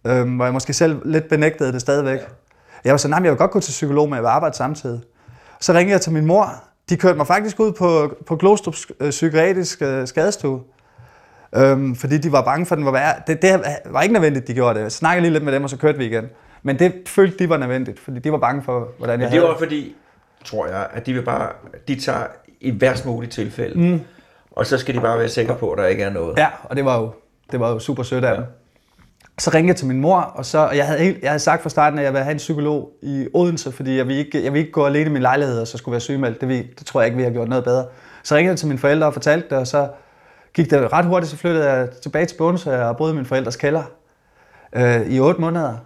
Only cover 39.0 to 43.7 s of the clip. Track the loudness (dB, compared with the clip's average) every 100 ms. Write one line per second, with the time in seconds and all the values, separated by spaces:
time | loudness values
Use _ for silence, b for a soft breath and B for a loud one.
39 | 2 0 0 0 0 -4 0 0 -2 B
40 | B B B B B -2 2 4 4 2
41 | 2 0 -2 -4 -2 2 2 0 -2 -8
42 | -6 -2 -2 0 0 0 -2 0 0 -2
43 | -2 -2 -2 -2 -2 -2 -2